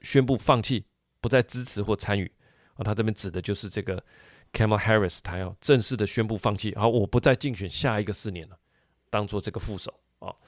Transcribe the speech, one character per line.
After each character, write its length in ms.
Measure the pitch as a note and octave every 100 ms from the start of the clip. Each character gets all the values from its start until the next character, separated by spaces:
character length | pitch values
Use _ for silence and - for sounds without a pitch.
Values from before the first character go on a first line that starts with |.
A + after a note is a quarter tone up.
宣 240 | - C#3
布 100 | B2+ B2+
放 260 | - B2+
弃， 220 | - A#2 - _ _ _
不 80 | A#2+
再 140 | B2+
支 200 | A#2+ B2
持 200 | B2 G2+
或 120 | G2+
参 240 | G#2 - G2+
与， 120 | F2+ _ _ _ _
啊， 100 | -
他 100 | G2+
这 80 | G#2
边 120 | A2
指 160 | G#2 G2
的 120 | F2+
就 120 | F2
是 140 | G2+ G2+
这 140 | G#2
个 200 | F#2+ F#2 - - - - _
Kamala 240 | - G#2+ G#2+
Harris， 400 | G#2 A2 F#2 -
他 140 | - F2+
要 180 | F#2 F#2
正 200 | - C3+
式 140 | G#2
的 120 | A#2 G2+
宣 200 | - A2
布 120 | G#2+
放 180 | A2+ G#2
弃， 180 | G#2+
好， 140 | G2 A2
我 180 | A#2 G2
不 140 | A#2+
再 140 | C#3+
竞 200 | B2 C#3+
选 140 | G#2+ F#2+
下 320 | - C3+ G#2+
一 40 |
个 100 | G#2+
四 160 | G2+ G#2+
年 180 | F2 D#2+
了， 80 | F#2+ _ _ _ _ _
当 160 | G#2+ G#2
做 120 | G#2
这 120 | G#2
个 100 | -
副 160 | - G2
手， 160 | - - _ _
啊， 120 | F#2 -